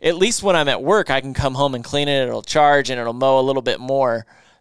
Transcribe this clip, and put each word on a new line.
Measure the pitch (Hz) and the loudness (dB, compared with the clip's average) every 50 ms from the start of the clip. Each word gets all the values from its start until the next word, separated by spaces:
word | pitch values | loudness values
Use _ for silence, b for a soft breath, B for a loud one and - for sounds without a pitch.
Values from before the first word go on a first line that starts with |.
at | - 160 170 | -2 -2 0
least | 160 185 240 226 - | 2 0 0 0 0
when | 190 196 180 | 0 2 2
I'm | 160 147 | 2 2
at | 143 123 90 | 2 0 0
work, | 127 151 208 214 175 - | 0 0 2 2 2 0
I | 135 135 | -2 -2
can | 135 139 127 | -2 -4 -4
come | - 135 135 131 | -2 -2 -2 0
home | 135 143 139 131 | 0 -2 -2 -2
and | 120 117 | -4 -8
clean | - 143 143 143 | -6 -4 -2 0
it. | 143 143 135 131 | 0 0 0 0
It'll | 123 117 110 | -2 -4 -6
charge, | - - - 156 147 143 143 143 135 120 | -6 -2 2 4 4 4 4 4 2 0
and | 131 123 | -4 -6
it'll | 117 117 117 | -4 -6 -4
mow | 123 131 135 - 131 | 0 2 2 4 4
a | 127 | 2
little | 135 135 135 | 2 0 -2
bit | 120 127 101 - | -2 -4 -4 -4
more. | 123 131 135 139 131 123 113 113 113 b b b b b b b | -4 -2 0 0 0 0 -2 -4 -6 b b b b b b b